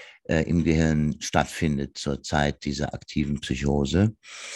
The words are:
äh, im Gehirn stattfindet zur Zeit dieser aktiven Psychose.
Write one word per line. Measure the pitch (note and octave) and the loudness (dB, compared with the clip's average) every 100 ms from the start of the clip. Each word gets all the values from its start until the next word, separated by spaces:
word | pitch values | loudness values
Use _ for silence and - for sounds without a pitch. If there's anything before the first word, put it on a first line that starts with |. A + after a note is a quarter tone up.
| - - | -20 -12
äh, | - D#2+ | -2 0
im | D#2 E2+ | 2 2
Gehirn | D#2 D#2+ D#2+ D#2 D2+ - | 4 4 4 4 0 -2
stattfindet | - E2+ D2+ - D#2+ C#2 C2+ - | -2 0 0 0 -2 0 -4 -8
zur | D2 C2+ | -6 -6
Zeit | - D2+ C#2+ - D2+ | -2 0 0 -2 -6
dieser | C#2 D2 | -4 -6
aktiven | - - D#2 C#2+ C#2 | -8 -8 -4 -2 -4
Psychose. | - C2 C#2 C#2+ C#2 D#2+ G#2+ - - - - | -4 -4 0 0 2 2 2 0 -14 -18 -14